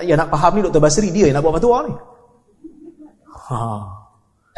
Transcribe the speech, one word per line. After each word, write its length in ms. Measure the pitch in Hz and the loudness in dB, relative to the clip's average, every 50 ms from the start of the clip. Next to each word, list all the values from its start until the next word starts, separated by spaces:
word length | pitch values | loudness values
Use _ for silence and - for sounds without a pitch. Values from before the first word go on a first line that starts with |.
| 175 | -2
yang 160 | 175 151 156 | 0 0 0
nak 80 | 160 156 | 0 0
faham 320 | 160 147 175 170 190 208 | 0 2 2 2 2 2
ni 80 | 185 165 | 0 2
Doktor 160 | 147 151 170 | 2 2 2
Basri, 240 | 170 - 220 208 185 | 2 2 2 0 0
dia 240 | 165 214 190 143 | 2 2 2 2
yang 80 | 131 147 | 2 2
nak 80 | 151 160 | 0 0
buat 80 | 151 | 0
fatwa 320 | 160 233 240 240 262 - 240 | 2 2 2 2 0 -2 -6
ni. 40 | - - - - - - _ _ _ _ _ _ _ _ 320 - - - - - - - - - _ _ _ _ - - - - | -10 -14 -16 -20 -20 -20 _ _ _ _ _ _ _ _ -20 -20 -20 -20 -20 -20 -20 -20 -20 -20 _ _ _ _ -20 -18 -12 -10
Ha. 100 | 123 113 117 113 107 104 101 95 95 104 - _ _ _ _ _ _ _ _ _ - | -8 -6 -6 -6 -8 -8 -10 -14 -16 -20 -20 _ _ _ _ _ _ _ _ _ -12